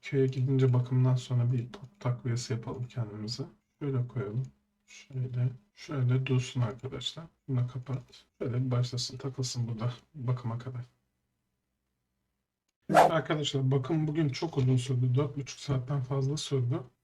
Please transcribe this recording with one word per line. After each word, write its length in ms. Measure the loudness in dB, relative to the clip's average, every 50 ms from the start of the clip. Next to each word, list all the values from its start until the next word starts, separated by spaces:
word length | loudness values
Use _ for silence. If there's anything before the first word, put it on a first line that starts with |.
| _
Köye 240 | -2 2 2 2
gidince 460 | 2 2 0 0 2 4 4 4 6 6
bakımdan 420 | 4 2 4 2 4 4 4 4
sonra 360 | 2 0 0 0 2 2 2 2
bir 200 | 0 -2 -4 -10
pot 280 | -16 -18 -18 _ _
takviyesi 520 | -2 -2 -2 -2 -2 -2 -2 -2 -2 -2 -4
yapalım 360 | -4 -4 -6 -8 -8 -8 -8
kendimize. 560 | -4 -6 -6 -4 -4 -8 -8 -8 -6 -8 -8 -10 -10 _ _ _ _ _ -4
Şöyle 260 | -2 0 0 -2 -2
koyalım. 340 | -2 -4 -4 -2 -4 -4 -4 -6 -10 _ _ _ _ _ _
Şöyle, 640 | _ -20 -20 -20 _ -6 -6 -6 -4 -2 0 0 0 -2 -4 _ _ _
şöyle 520 | _ -12 -6 -2 0 2 4 4 2 2
dursun 340 | 2 2 2 0 0 -2 -2
arkadaşlar. 680 | -2 -2 -2 -6 -10 -8 -8 -6 -8 -8 -8 -8 -14 -16 _ _ _ -2
Bunu 200 | 0 0 0 -2
kapat. 560 | -4 -10 -8 -6 -6 -6 -6 _ -20 -20 -20 _ _ _
Şöyle 260 | -6 -2 -2 0 0
bir 60 | 0
başlasın, 480 | 2 2 0 0 -2 -6 -6 -6 -8 -8
takılsın 500 | -8 -8 -6 -4 -6 -6 -2 -4 -4 -4
burada 240 | -4 -2 -4 -4 -4 -6 -16 _ _
bakıma 440 | -8 -2 -2 -2 -2 -2 -4 -6 -6
kadar. 260 | -8 -8 -10 -10 -12 -12 _ _ _ _ _ _ _ _ _ _ _ _ _ _ _ _ _ _ _ _ _ _ _ _ _ _ _ _ _ _ _ _ _ _ _ _ _ _ _ _ 8
Arkadaşlar 760 | 8 8 8 6 4 2 0 -2 -2 0 -2 0 0 2 4
bakım 360 | 2 2 2 2 0 2 2
bugün 220 | 2 2 2 0 0
çok 300 | 0 -2 -4 -2 0 2
uzun 180 | 4 4 4
sürdü. 380 | 4 2 2 0 2 2 2 4
Dört 220 | 2 2 0 -2
buçuk 240 | -6 -8 -8 -10 -14
saatten 420 | -4 -2 -2 -2 -2 -2 -2 -2 -2
fazla 340 | -2 -2 0 0 0 0
sürdü. 440 | -2 -4 -2 0 0 2 2 0 -2 -4 -8 _ _